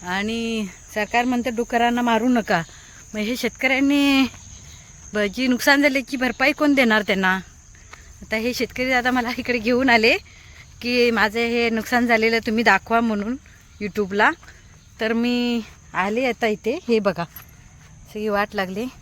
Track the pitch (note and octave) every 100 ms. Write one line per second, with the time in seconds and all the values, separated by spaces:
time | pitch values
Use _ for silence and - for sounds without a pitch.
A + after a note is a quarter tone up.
0 | F3 F#3 G#3 A3+ A3+ A3+ G3+ - - -
1 | G#3 A#3 B3 B3 A#3+ A3+ A#3 A#3+ A#3+ A#3+
2 | A#3+ A3+ A#3+ B3 G#3 F#3 D#3+ - - -
3 | - G#3+ G#3 B3 A#3 - C4 C4 C#4 C#4+
4 | C#4 C4+ B3 - - - - - - -
5 | - G#3 G#3 F#3+ C4 B3 - C#4 C#4+ C4+
6 | A#3+ C4+ B3+ A3 C4+ D4 D4+ C#4 A#3+ G#3+
7 | G#3 G3 F#3+ F#3+ - - - - - -
8 | - - F#3+ A3 A3+ A#3 A#3 - B3+ C4
9 | B3 B3+ A#3 B3 A#3+ B3 G#3+ B3 C4+ A#3
10 | A3 E4+ - - - - - - A#3 B3
11 | A#3+ A3+ G#3 A3 A#3 A#3+ A#3 A3+ G#3 B3
12 | A#3+ A3+ A3 A3+ A3+ A3 A3 G3 - A#3
13 | A#3 G#3 G3+ C4+ - - - - G#3 G3
14 | G3 G3+ A#3 E4 - - - - - -
15 | A3 A#3 A#3+ A#3+ A#3+ A#3+ G#3 - - D#3+
16 | F#3+ A3 C4 A#3 A3+ G#3+ - D4+ - A3+
17 | G3+ E3+ E3+ - - - - - - -
18 | - G#3+ G#3+ G3+ G#3 G#3 F#3 F#3+ B3+ -